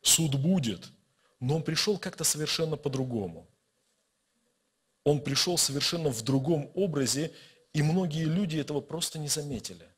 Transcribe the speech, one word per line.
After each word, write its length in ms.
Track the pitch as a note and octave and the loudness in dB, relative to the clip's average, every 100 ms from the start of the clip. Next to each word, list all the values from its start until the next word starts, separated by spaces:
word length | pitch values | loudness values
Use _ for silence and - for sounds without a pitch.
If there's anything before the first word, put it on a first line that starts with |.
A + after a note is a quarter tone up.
Суд 340 | - - D#3+ C3+ | 4 4 2 2
будет. 540 | D#3 F#3+ A#2+ F#2 - _ _ _ _ _ | 2 2 0 -4 -12 _ _ _ _ _
Но 160 | B2 D#3+ | -2 0
Он 80 | |
пришёл 340 | D#3 D#3+ - F#3+ | 0 0 0 0
как-то 280 | F#3 - D#3 | -4 -2 -2
совершенно 500 | D3+ D3+ - D#3 D3 | 0 -2 0 0 -2
по-другому. 720 | C#3+ C3+ B2+ A#2 F#2 E2 - _ _ _ _ _ _ _ _ _ _ _ _ _ _ _ C#3+ | -2 -2 -2 -2 -4 -8 -20 _ _ _ _ _ _ _ _ _ _ _ _ _ _ _ 2
Он 160 | D3 | 2
пришёл 360 | - C#3 - E3+ | 2 0 2 2
совершенно 520 | - C#3 - E3+ D#3 | 0 0 -2 0 -2
в 120 | A2+ | -2
другом 480 | A2+ C3+ C3+ D#3+ C#3+ - | 2 2 4 0 0 -2
образе, 580 | G3 C#3+ B2+ B2+ D#3+ - - _ _ | 0 2 0 0 -2 -8 -20 _ _
и 80 | D#3 | 2
многие 440 | D3 F3+ F3+ D3+ D#3+ | 4 2 0 0 0
люди 320 | E3+ G3 D#3 | 0 0 -2
этого 240 | C3+ D3 | -2 -4
просто 360 | C#3+ D#3+ E3+ D#3 | -4 -6 -6 -6
не 100 | D3 | -4
заметили. 600 | D#3 D3 A#2+ - F2 E2 | -4 -4 -8 -8 -14 -20